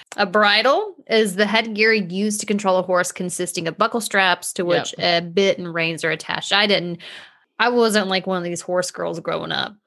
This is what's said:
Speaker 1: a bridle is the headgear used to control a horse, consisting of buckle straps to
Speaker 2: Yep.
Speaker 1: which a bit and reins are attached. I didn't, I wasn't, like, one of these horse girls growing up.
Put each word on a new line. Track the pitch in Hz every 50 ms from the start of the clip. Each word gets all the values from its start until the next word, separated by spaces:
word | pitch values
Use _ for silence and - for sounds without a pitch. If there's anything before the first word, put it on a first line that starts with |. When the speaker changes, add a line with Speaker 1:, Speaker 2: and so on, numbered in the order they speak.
| - - -
Speaker 1:
a | - 202
bridle | 185 175 214 208 202 202 214 220 262 294 381 427 415 349 285 - -
is | 226 220 220 202 180
the | 190 214
headgear | 208 220 226 226 226 208 208 220 226
used | 220 214 185 170 180 190 208 214 208 208
to | -
control | - 208 202 202 190 185
a | 185 180
horse, | 185 180 180 180 -
consisting | - - 185 175 - - 180 170 - 185 165
of | 165 156
buckle | - 214 233 - 233
straps | 208 - - 196 185 180 175 - - - -
to | - 175
Speaker 2:
Yep. | 175
Speaker 1:
which | 175 160 - - - -
a | 180 175 170 170
bit | 175 170 170 196 196 196 -
and | - 175 170 165
reins | 170 165 165 165 156 -
are | 160
attached. | 160 160 - - - 165 - - 196
I | 202 214
didn't, | 202 196 165 170 175 170 170 - - - - - - _ _ _ _ _ -
I | 220 247
wasn't, | 240 240 226 220 202 214 185
like, | 190 190 185 180
one | 190 190
of | 180 170
these | 175 170 165
horse | - - 180 180 180 -
girls | - - - - - 165
growing | - - 80 80 82 80
up. | 80 - 65 60 - _ _